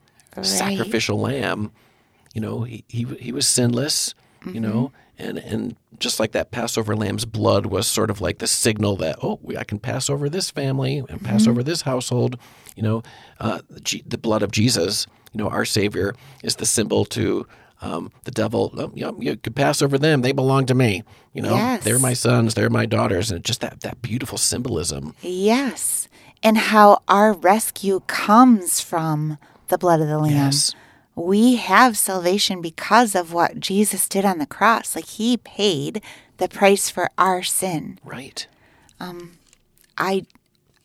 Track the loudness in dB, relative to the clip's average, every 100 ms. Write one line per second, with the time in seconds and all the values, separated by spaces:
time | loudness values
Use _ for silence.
0 | _ _ _ -10 -4 -2 -2 -4 -2 -2
1 | -2 -2 -2 -4 -4 -4 -6 -12 _ _
2 | _ _ _ -10 -8 -6 -8 -12 -10 -8
3 | -8 -8 -10 -4 0 2 2 0 -2 -4
4 | -4 -8 _ _ -14 -8 -4 -2 -4 -6
5 | _ -16 -12 -12 -8 -6 -6 -10 _ -8
6 | -4 -2 -2 -2 -4 -6 -4 -4 -2 -2
7 | -2 -4 -6 -2 2 2 0 -2 -2 0
8 | -2 -2 -4 -4 -2 0 2 2 2 0
9 | -2 -4 -4 -6 -8 -10 -8 -8 -6 -6
10 | -4 -4 -4 -4 -6 -4 -4 -2 -2 -4
11 | -6 -10 -2 2 4 4 0 -4 -2 -4
12 | -2 0 0 -4 -14 -20 -20 -4 -2 -2
13 | -4 -18 -20 -10 -6 -6 -10 -12 -8 -8
14 | -8 -6 -2 0 0 2 2 2 0 -2
15 | -8 _ -14 -8 -4 -4 -2 0 -2 -2
16 | -4 -6 -14 -12 -8 -4 -2 -2 0 0
17 | 0 -2 -2 -2 -6 -14 _ _ -10 -8
18 | -10 -14 -10 -4 -2 -2 -2 -4 -10 -8
19 | -10 -8 -6 -6 -6 -2 0 2 0 2
20 | 2 2 2 0 2 2 2 4 2 0
21 | -6 -20 _ -8 -2 0 0 -2 0 2
22 | 2 0 2 4 2 0 0 0 0 0
23 | 0 0 -2 -4 -4 -4 -6 -8 -12 -10
24 | -8 -6 -6 -4 -2 -2 -2 -4 -4 -6
25 | -10 -12 -8 0 2 2 0 -4 -4 -4
26 | -8 _ -20 _ 2 2 4 8 10 8
27 | 6 4 4 4 4 4 2 -4 -2 -2
28 | -2 -4 4 8 8 8 4 -4 -4 -2
29 | -2 -2 -2 -6 _ _ -2 0 4 4
30 | 2 2 2 4 2 2 0 -4 -14 _
31 | _ -6 0 4 4 4 4 6 6 4
32 | -2 0 0 2 0 -4 -8 -10 2 4
33 | 4 0 -2 0 0 -2 -2 2 2 0
34 | -2 0 0 0 -4 0 2 2 -2 -10
35 | -10 -4 0 0 -2 -2 0 0 -4 -8
36 | -12 -18 -20 -6 -6 4 4 6 2 -4
37 | -4 0 2 0 -2 -4 -4 -6 -8 -14
38 | -16 -16 -14 -14 -16 _ _ _ _ -16
39 | -14 -14 -16 -20 _ _ _ _ _ -4
40 | -2 -2 -4 _ _ _ _ _